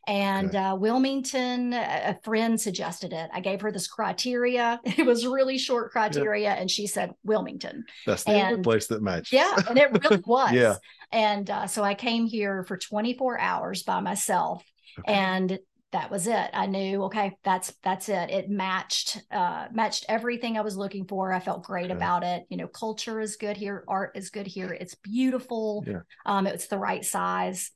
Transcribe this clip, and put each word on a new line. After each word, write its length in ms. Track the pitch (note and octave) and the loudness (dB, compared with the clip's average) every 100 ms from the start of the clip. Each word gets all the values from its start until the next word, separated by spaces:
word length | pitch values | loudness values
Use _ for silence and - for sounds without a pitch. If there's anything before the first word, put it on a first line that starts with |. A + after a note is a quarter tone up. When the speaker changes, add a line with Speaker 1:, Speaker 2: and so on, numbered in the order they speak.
| - | -4
Speaker 1:
And, 440 | G3+ G3 G3 F#3+ | 0 0 0 0
Speaker 2:
Okay. 80 | G3 | 0
Speaker 1:
uh, 160 | F#3+ F#3+ | 0 0
Wilmington, 400 | G#3+ B3+ C4+ C#4 C4 C4 B3 B3 B3 | 2 4 2 0 -2 -2 -2 -2 -2
a, 280 | A#3+ - D3+ G3 | -2 -2 -2 -2
a 100 | - | -4
friend 360 | - A3 A3+ A3+ | 0 2 2 2
suggested 540 | G#3+ F3+ F3+ F3 F3 | 0 -4 -6 -6 -8
it. 160 | D#3+ E3 | -8 -6
I 60 | - | -4
gave 220 | F#3+ G3 | -4 -2
her 100 | G#3+ | -4
this 160 | G3 - | -4 -6
criteria. 920 | - G3+ F3+ B3 B3 B3 B3 A#3 A#3+ B3 | -4 -2 -2 -2 0 2 2 2 0 0
<laughs> 100 | A#3+ | 4
It 80 | C4 | 6
was 200 | A#3 B3 | 6 4
really 320 | C4+ C4 C4 | 2 2 2
short 320 | - A#3+ A3 A#3 | 0 -2 0 0
Speaker 2:
Yeah. 60 | |
Speaker 1:
criteria. 500 | G#3+ D3 G#3+ G#3 G#3 | 2 2 2 2 2
And 180 | G3 F#3 | 0 0
she 180 | - G#3 | -2 -2
said, 260 | G3+ F3 - | -2 -4 -4
"Wilmington." 640 | G3+ G#3+ - - - - - - - | 0 0 0 -8 -10 -10 -14 -6 0
Speaker 2:
That's 200 | G2+ - | 0 4
the 60 | |
only 200 | G#3 - - | 4 4 2
Speaker 1:
And 80 | |
Speaker 2:
place 240 | F3 A2 - | 4 4 2
that 140 | A2 | 0
matches. 300 | G#2 F2 - | 0 0 4
Speaker 1:
Yeah, 240 | C4 F4 G4 - | 4 6 4 4
and 80 | B3 | 6
it 120 | C#4+ A3 | 6 6
really 180 | D4+ G3 | 6 4
Speaker 2:
<laughs> 20 | G3 | 4
Speaker 1:
was. 260 | B3 B3 | 4 6
Speaker 2:
Yeah. 240 | B2 A#2 G2+ - - - | 8 6 4 -4 -20 -2
Speaker 1:
And, 380 | A3+ G#3+ G3+ G3+ | 2 2 2 -2
uh, 160 | G3+ G3 | -4 -2
so 160 | - | 0
I 120 | G3+ G3+ | 0 0
came 300 | B3 A#3 A3+ | 0 2 2
here 360 | A3+ G3+ F#3+ F#3 | 0 0 -2 -4
for 120 | F3+ | -6
twenty-four 640 | - G#3 A#3 B3+ C4 A#3+ | -4 -2 -2 0 -2 0
hours 420 | F3+ F3+ E3+ F#3 | 0 0 -2 -4
by 180 | - F#3 | -2 -2
myself. 600 | F#3+ G3 - F3+ D#3+ F3 - _ _ - | 0 -2 0 0 0 -4 -12 _ _ -8
Speaker 2:
Okay. 120 | - | 0
Speaker 1:
And 460 | G3+ F#3+ F#3+ F#3 F#3 - _ _ | 2 2 2 0 -2 -8 _ _
that 200 | F3+ D3+ | -4 -4
was 160 | G3 G3 | -4 0
it. 220 | G#3+ - | 0 -2
I 120 | - G3 | -2 -2
knew, 380 | F#3+ F#3+ G3 | -2 -2 -2
okay, 340 | G3 G#3+ G3 G3 G3 | -2 -2 -4 -2 0
that's, 260 | F#3 - - | 0 -2 -6
that's 280 | F#3+ F#3+ - | -4 -2 -2
it. 200 | F#3+ E3+ | -2 -2
It 200 | G3 F#3+ | -4 -2
matched, 720 | G3+ F#3+ F#3 - - - G#3+ - | -2 -2 -2 -2 -4 -4 -6 -4
uh, 360 | G3+ F3+ D#3+ - | -2 0 -2 -6
matched 340 | A3 A3 - - | -2 -2 -2 -2
everything 480 | A3 A#3+ A#3 A#3+ A3 | -2 -2 -4 -2 -2
I 40 | |
was 140 | G#3+ F#3+ | -2 -4
looking 300 | G3+ G3+ F3+ | -6 -6 -6
for. 240 | F#3+ F#3+ | -4 0
I 80 | F#3 | -2
felt 240 | F#3 F3 | -2 -6
great 220 | - F#3 F3+ | -4 -4 -4
Speaker 2:
Okay. 80 | |
Speaker 1:
about 320 | F3 F3 F3+ F3+ | -2 0 0 0
it. 180 | F3 - | -4 -6
You 80 | F3+ | -8
know, 100 | F3 | -8
culture 540 | - A3 G#3+ - A3 | -6 -6 -6 -6 -4
is 160 | G#3+ - | -6 -4
good 180 | G#3 G3+ | -6 -4
here. 300 | G3+ G3+ - | -6 -6 -4
Art 240 | F#3+ G3 G#3 | -4 -4 -8
is 120 | F#3 | -10
good 180 | G#3+ F#3+ | -10 -8
here. 280 | F#3+ F#3 E3 | -8 -8 -8
It's 180 | F3+ - | -12 -14
beautiful. 880 | G3 A#3 C4 B3+ B3 A#3 G#3+ G#3 - | -4 2 2 0 -4 -4 -2 -4 -4
Speaker 2:
Yeah. 120 | F#3 - - - | -8 -10 -8 0
Speaker 1:
Um, 220 | G3 F#3+ | 2 0
it 40 | |
was 140 | - - | -2 -4
the 100 | G3 | -4
right 280 | G3 F#3 - | -2 -4 -2
size. 640 | F#3+ F3+ F#3 F#3 F#3 - | -2 0 0 -2 -4 -10